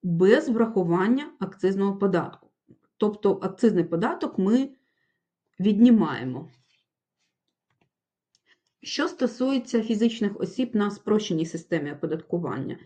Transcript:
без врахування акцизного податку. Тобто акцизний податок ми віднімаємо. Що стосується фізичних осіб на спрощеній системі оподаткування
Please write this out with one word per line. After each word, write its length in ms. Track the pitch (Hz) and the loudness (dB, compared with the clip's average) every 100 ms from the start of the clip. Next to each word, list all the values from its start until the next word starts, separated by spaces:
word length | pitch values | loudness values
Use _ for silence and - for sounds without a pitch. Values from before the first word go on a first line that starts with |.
без 460 | 180 170 185 254 311 | -2 4 6 6 4
врахування 800 | 226 226 202 170 175 196 262 294 - | 0 0 0 0 2 2 0 -2 -10
акцизного 580 | 190 - 190 196 196 196 | -10 -2 -2 0 -2 0
податку. 520 | 202 175 160 - _ _ _ - _ _ | 0 0 -4 -12 _ _ _ -20 _ _
Тобто 420 | 214 208 202 190 | -4 0 -2 0
акцизний 400 | 185 - 233 180 | -4 0 2 2
податок 540 | 170 165 233 339 294 - | -2 -2 -2 -4 -6 -2
ми 320 | 190 240 269 - _ _ _ _ _ _ _ _ | 2 2 0 -10 _ _ _ _ _ _ _ _
віднімаємо. 920 | 190 202 240 226 160 117 127 127 165 _ _ _ _ _ _ _ _ _ _ _ _ _ _ _ _ _ _ _ _ _ _ _ | 0 6 6 6 4 -2 -8 -8 -12 _ _ _ _ _ _ _ _ _ _ _ _ _ _ _ _ _ _ _ _ _ _ _
Що 260 | - - 311 | -10 -4 -4
стосується 760 | - 247 - 262 269 - 233 | -2 -4 -2 -2 -2 -2 -2
фізичних 580 | 220 214 233 - 202 - | -2 0 0 0 -4 -2
осіб 360 | 175 - 247 208 | -8 -4 -2 0
на 160 | 208 | -2
спрощеній 540 | 202 - 214 - 160 160 | -4 0 0 0 -4 -4
системі 460 | 165 - 165 147 | -8 -4 -4 -4
оподаткування 880 | 143 - 160 - 175 156 110 135 - | -8 -6 -6 -4 -6 -4 -6 -8 -10